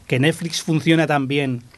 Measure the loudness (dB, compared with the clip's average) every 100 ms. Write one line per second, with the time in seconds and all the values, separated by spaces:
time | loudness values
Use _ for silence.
0 | -4 0 2 0 -4 -6 -2 0 2 2
1 | 2 0 0 -2 -2 -4 -10